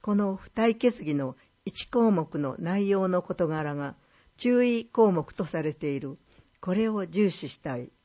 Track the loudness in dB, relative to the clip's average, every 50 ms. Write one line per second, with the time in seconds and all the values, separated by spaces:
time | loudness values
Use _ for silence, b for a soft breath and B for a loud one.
0 | -2 0 0 2 2 0 -2 -6 -10 -10 _ 2 2 2 2 4 2 0 0 0
1 | -4 -2 -2 -2 -2 -4 -8 b b b b _ _ -8 -8 -8 -10 -2 0 2
2 | 4 4 4 2 0 -2 -4 -4 -4 -4 -4 -6 -4 -2 -2 0 0 2 2 2
3 | 2 2 0 0 -2 -2 -2 -2 0 0 0 -2 -4 -4 -4 -4 -6 -8 -10 b
4 | b b b b b b b -4 0 2 4 4 4 4 2 0 -4 -4 _ 4
5 | 4 6 4 2 -2 -4 -6 -8 -8 -6 -4 -4 -4 -4 -4 -4 -4 -4 -4 -4
6 | -6 -8 -12 -12 _ b b b b b b b -6 -4 -2 0 0 0 -2 -2
7 | -4 -4 0 2 2 2 2 -2 -10 -10 -12 -10 _ -6 -6 -6 -8 -10 _ _
8 | _